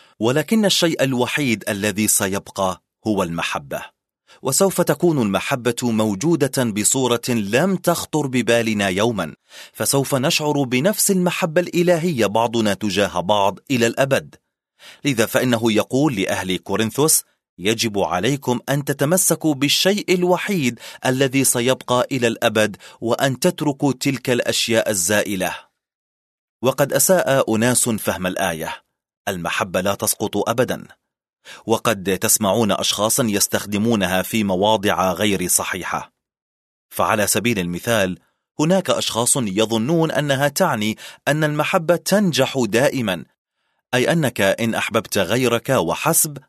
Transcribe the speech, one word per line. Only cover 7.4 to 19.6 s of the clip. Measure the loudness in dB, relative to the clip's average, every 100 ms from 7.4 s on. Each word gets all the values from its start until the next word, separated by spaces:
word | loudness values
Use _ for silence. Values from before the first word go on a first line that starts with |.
| 0 2 2 0
تخطر | 0 -2 -2 -4 -2
ببالنا | 0 2 2 2 0 0
يوما، | 2 0 0 -4 -10 _ -20 -14
فسوف | -6 -2 0 0
نشعر | 0 0 0 0 0
بنفس | 0 0 0 0 0
المحبة | 2 0 0 -2 0
الإلهية | 0 2 2 2 0 0 0
بعضنا | 2 0 0 0
تجاه | 0 -2 0 0 0
بعض | 0 2 2 0 -2
إلى | 0 0
الأبد. | 0 0 -2 -4 -16 _ _ _ _ -20 -8
لذا | -2 0 0
فإنه | 2 2 2 2
يقول | 2 2 2 2 0
لأهل | -2 -2 -2 -4
كورنثوس: | -4 -2 -2 0 2 2 -2 _ _ -6
"يجب | -2 0 -2 -2
عليكم | 0 0 0 -2 -2 -4 -2
أن | -2
تتمسكوا | -2 -2 0 2 2 0 0
بالشيء | 0